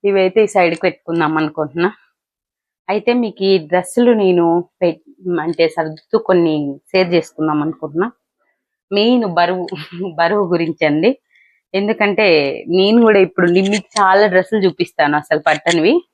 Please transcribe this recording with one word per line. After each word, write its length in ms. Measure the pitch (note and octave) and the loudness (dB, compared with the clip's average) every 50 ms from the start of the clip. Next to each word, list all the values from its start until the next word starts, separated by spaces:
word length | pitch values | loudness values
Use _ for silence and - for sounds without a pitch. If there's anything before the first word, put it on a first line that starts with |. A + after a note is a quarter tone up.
| - G3+ | 0 0
ఇవైతే 320 | G3 G3 F#3+ F#3 F#3 A3 G#3+ | 0 2 0 2 2 0 0
ఈ 20 | G3+ - | 2 2
సైడ్కి 280 | G3 F3+ E3+ E3 D#3+ - | 2 2 2 0 -2 -4
పెట్టుకుందాం 460 | F3+ - _ _ - E3+ E3+ D#3+ D3+ D#3 D#3 | -4 -4 _ _ -6 -2 -2 -2 0 0 -2
అనుకుంటున్నా. 500 | D#3 D3+ D3+ D#3 D3+ D3 C3 E3+ F3 G3 G#3+ _ _ _ _ _ _ _ _ _ _ _ _ _ _ _ _ _ _ - | -4 -4 -4 -6 -8 -6 -4 -2 -2 -2 -4 _ _ _ _ _ _ _ _ _ _ _ _ _ _ _ _ _ _ -6
అయితే 200 | G3 G#3+ G#3 A#3+ A#3+ B3 | -6 -2 -2 -2 -2 0
మీకు 220 | A#3+ G#3+ - _ F#3+ G3 | -2 -4 -6 _ 0 0
ఈ 20 | G3 F#3 D#3 D3+ | 0 0 0 -2
డ్రెస్సులు 420 | E3+ F#3 F3+ - - A#3+ A#3+ A#3+ A#3+ A3 | -2 -2 -2 -2 -2 2 2 2 2 2
నేను 240 | G3+ F#3 F3+ F3 E3+ E3+ E3+ F3 F3 _ _ _ | 2 2 2 4 2 2 2 0 -2 _ _ _
పె-, 180 | F#3 E3+ D#3+ D#3+ _ - - _ F#3+ F3+ F3 E3 D3+ | -2 -2 -2 -4 _ -20 -20 _ -8 -6 -4 -4 -4
అంటే 220 | E3 E3 - E3 D#3+ D#3 | -6 0 0 0 0 0
సర్దుతూ 420 | E3+ D#3+ D#3 D#3 - _ _ - A3 - - | -4 -6 -6 -8 -14 _ _ -4 -2 0 2
కొన్ని 260 | F#3+ F3 E3+ D#3+ D#3 D3+ D3 C#3+ C#3 C#3+ _ _ | 2 2 2 2 0 -2 -4 -6 -8 -12 _ _
షేర్ 180 | - F#3+ F#3 E3+ F3 | 0 0 0 2 0
చేసుకుందాం 460 | E3+ D#3+ - _ - D#3 D#3 D3+ D3+ D3 | -2 -2 -2 _ -6 -4 -2 -2 -2 -4
అనుకుంటున్నా. 420 | D#3 D#3+ _ - D3 C#3+ D#3+ F#3+ A#3+ _ _ _ _ _ _ _ _ _ _ _ _ _ _ _ _ | -4 -6 _ -12 -8 -4 -4 -4 -4 _ _ _ _ _ _ _ _ _ _ _ _ _ _ _ _
మెయిన్ 380 | G3 G3+ G#3 A#3 B3 B3 A3+ G3 E3+ F3 | -2 0 2 2 2 0 0 -2 0 0
బరువు, 260 | F3 E3+ F#3 F#3 F3 E3 F#3+ D3+ D3+ - - E3+ F#3 F#3+ D#3+ D3+ | 0 0 0 -4 -6 -10 -10 -14 -14 -16 -12 -10 -10 -10 -4 -2
బరువు 240 | E3+ E3+ G#3 G#3 G3+ E3+ F3 | -2 0 0 -2 -2 -2 -2
గురించి 300 | E3+ E3+ E3 D#3 _ E3 D3+ | -2 -2 -4 -4 _ -2 0
అండి. 220 | D3 D#3 E3 A3+ C4+ _ _ _ _ _ _ _ _ _ _ _ - F#3+ | 0 2 0 0 0 _ _ _ _ _ _ _ _ _ _ _ -6 -4
ఎందుకంటే 480 | G3+ G#3 A3+ - G#3+ G3+ G3 A3 A3 G3 E3 D3+ C#3+ C#3 - - - - E3+ F#3 | -2 -2 -2 0 0 0 0 0 2 2 2 2 2 -2 -6 -8 -6 -2 0 2
నేను 180 | F#3+ G3+ A3 A#3+ A#3 | 2 4 4 4 4
కూడా 140 | A3 G#3+ G3+ F#3 E3+ | 4 4 4 2 2
ఇప్పుడు 180 | - - F3+ F3 F3 | 0 0 0 2 2
ని-, 140 | F#3 F#3+ G3 G#3 | 2 0 0 -2
మీకు 120 | G#3 - _ _ G#3+ | -4 -4 _ _ 0
చాలా 260 | G3+ F#3+ F#3+ G3 G#3 G#3 F3+ | 2 2 4 4 2 4 2
డ్రెస్సులు 280 | F#3 F#3 - A3 G#3+ F#3+ | 0 0 0 -2 0 0
చూపిస్తాను 500 | F#3 D3+ - F3 - _ - D#3 D3 D3 D3+ | 0 0 -2 -6 -6 _ -2 0 0 0 -2
అసలు 200 | D3 - D#3+ D3+ - D#3+ | -2 -2 -4 -2 0 0
పట్టనివి. 480 | D#3 D3+ - E3+ E3+ E3 D#3 G3 D4 F4 - _ | -2 0 0 -2 0 2 2 2 2 0 -2 _